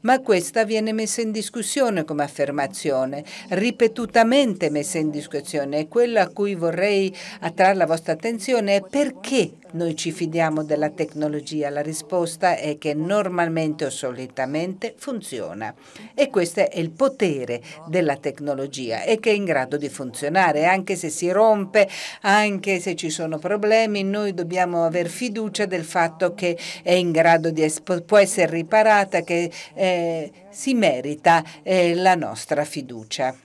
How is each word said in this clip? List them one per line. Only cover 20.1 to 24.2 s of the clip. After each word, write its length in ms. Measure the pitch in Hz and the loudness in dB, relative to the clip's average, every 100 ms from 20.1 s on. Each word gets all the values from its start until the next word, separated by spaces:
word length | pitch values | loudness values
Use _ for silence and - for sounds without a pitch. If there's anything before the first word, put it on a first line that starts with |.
| - 143 175 180 147 165 | -6 0 2 4 4 2
anche 300 | 190 180 185 | 2 0 -4
se 140 | 156 | -4
si 200 | - 175 | -4 0
rompe, 600 | 185 220 214 196 214 196 - - - | 4 6 4 4 4 2 0 -12 -4
anche 580 | 208 208 214 190 196 185 | 4 4 4 -2 -2 -2
se 160 | 185 165 | -2 -4
ci 140 | 165 | -6
sono 280 | 156 160 156 | -4 -6 -4
problemi, 680 | 175 208 208 220 220 208 | -2 -2 4 4 4 0
noi 300 | 190 208 | -2 -2